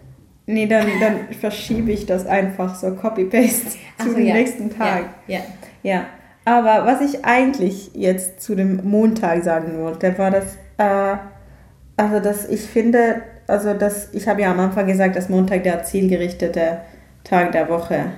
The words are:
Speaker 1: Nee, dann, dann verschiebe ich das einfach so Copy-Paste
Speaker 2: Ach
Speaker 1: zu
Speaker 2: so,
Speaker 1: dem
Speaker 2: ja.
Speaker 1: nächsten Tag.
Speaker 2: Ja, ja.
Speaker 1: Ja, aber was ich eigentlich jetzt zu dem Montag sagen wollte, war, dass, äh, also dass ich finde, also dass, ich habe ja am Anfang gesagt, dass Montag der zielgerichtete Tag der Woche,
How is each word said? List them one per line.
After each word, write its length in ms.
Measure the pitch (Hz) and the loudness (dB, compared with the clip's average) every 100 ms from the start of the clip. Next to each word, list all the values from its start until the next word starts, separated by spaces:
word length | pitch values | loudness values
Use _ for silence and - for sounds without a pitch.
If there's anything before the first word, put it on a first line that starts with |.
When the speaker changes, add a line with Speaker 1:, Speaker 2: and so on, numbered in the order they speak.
| - - - _ - | -20 -20 -20 _ -4
Speaker 1:
Nee, 220 | 220 214 | -2 2
dann, 180 | 220 214 185 | 2 2 2
dann 340 | 220 214 - - | 2 0 -6 -8
verschiebe 520 | 214 214 - 226 226 | -8 -6 -4 -2 0
ich 120 | 208 - | -2 -2
das 200 | 185 185 | -2 0
einfach 500 | 196 190 - 185 185 | 0 0 -2 -6 -4
so 160 | 190 | -6
Copy-Paste 840 | 185 226 220 185 233 226 - - - - - | -4 -4 -2 0 4 2 2 -6 -12 -16 -6
Speaker 2:
Ach 60 | |
Speaker 1:
zu 60 | 226 | -2
Speaker 2:
so, 60 | 233 | 2
Speaker 1:
dem 80 | 196 | 2
Speaker 2:
ja. 60 | |
Speaker 1:
nächsten 360 | 220 254 - 214 | 4 2 -2 -6
Tag. 360 | 220 214 185 180 - - | -4 -2 -2 -4 -12 -10
Speaker 2:
Ja, 100 | 185 | -8
ja. 60 | - - - - | -8 -16 -20 -10
Speaker 1:
Ja, 220 | 196 185 - - - _ - | -2 -2 -4 -14 -20 _ 2
aber 400 | 240 226 214 190 | 4 6 4 4
was 140 | 262 | 2
ich 240 | 285 - | 2 -2
eigentlich 680 | - 247 262 269 185 190 - | 2 2 2 2 -2 -4 -10
jetzt 480 | - 190 185 - - | -2 0 0 -2 -10
zu 120 | - 196 | -6 -2
dem 260 | 190 185 | 0 0
Montag 600 | 185 208 220 220 180 170 175 | 0 2 4 2 0 0 0
sagen 360 | 165 160 160 | 0 -2 -6
wollte, 360 | 160 160 185 185 | -6 -2 -2 0
war, 140 | 190 | 0
dass, 240 | 196 196 - - - | 0 -2 -12 -12 -2
äh, 400 | 208 196 196 202 - - - - - - - - | 0 2 0 -2 -6 -18 -20 -20 -20 -20 -10 0
also 240 | 214 208 | 2 2
dass 300 | 202 202 - | 0 -2 -4
ich 120 | 214 | -6
finde, 600 | - 233 233 240 233 226 - - - | -2 0 4 4 4 2 -6 -12 -2
also 260 | 202 208 | 0 0
dass, 400 | 196 202 202 - | 0 -2 -2 -8
ich 140 | 190 220 | -6 -2
habe 140 | 202 | 0
ja 100 | 196 | 2
am 80 | 180 | 2
Anfang 260 | 190 190 190 | 0 0 0
gesagt, 280 | 190 190 185 | 2 2 0
dass 140 | 185 | 0
Montag 340 | 185 185 190 | 2 2 2
der 200 | 180 170 | 0 -2
zielgerichtete 960 | - 196 190 180 180 180 175 175 165 170 - - - - | -2 0 2 0 -2 -4 -4 0 -2 -2 -10 -20 -20 -18
Tag 300 | - 185 170 | -2 0 2
der 160 | 165 156 | 0 0
Woche, 360 | 170 - 160 147 | -2 -2 -4 -4